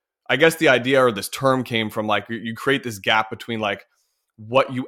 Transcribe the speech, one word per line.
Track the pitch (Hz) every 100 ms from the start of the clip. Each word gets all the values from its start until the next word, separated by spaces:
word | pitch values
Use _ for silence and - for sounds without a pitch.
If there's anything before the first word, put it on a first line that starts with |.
| _ _ -
I | 131
guess | 165
the | 160 156
idea | 123 120 135
or | 127
this | 101 -
term | - 135 131
came | 120 117 110
from, | 110 107
like, | 104 101
you, | 117
you | 113
create | 113 - 139
this | 123 101
gap | 95 110 110
between, | 110 - 113
like, | 107 98 - _ _ _ _ -
what | 107 127 135
you | 127